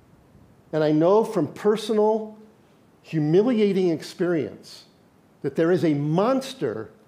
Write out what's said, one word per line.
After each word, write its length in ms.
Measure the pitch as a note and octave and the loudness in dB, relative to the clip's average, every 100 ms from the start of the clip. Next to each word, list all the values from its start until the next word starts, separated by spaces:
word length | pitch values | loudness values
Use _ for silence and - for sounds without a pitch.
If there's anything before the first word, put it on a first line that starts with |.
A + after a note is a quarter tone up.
| _ _ _ - - _ _ | _ _ _ -20 -20 _ _
And 120 | D#3 | -2
I 80 | D3+ | 2
know 320 | D3+ E3+ G#3 | 2 4 4
from 240 | A3 F#3+ C#3+ | 2 -2 -4
personal, 920 | - G#3 G#3+ - G#3+ G#3+ A3 G#3+ - - _ _ _ _ _ | -2 0 0 0 0 2 0 -4 -16 -20 _ _ _ _ _
humiliating 880 | - D#3 D3+ F3 A#3+ G#3+ G3+ G3 F3+ | -8 -4 2 2 2 2 2 2 0
experience 960 | D#3 - - F3 E3 G#2 - - - - _ _ _ _ _ | -2 -6 -6 -2 -2 -4 -10 -20 -20 -20 _ _ _ _ _
that 140 | C#3 D#3 | -6 0
there 160 | E3 | 2
is 120 | F3+ | 2
a 100 | E3 C#3+ | 2 0
monster 960 | D3 E3+ A3+ C4 - - C3 G#2 A2 - | 0 0 2 0 -4 -6 -6 -6 -12 -18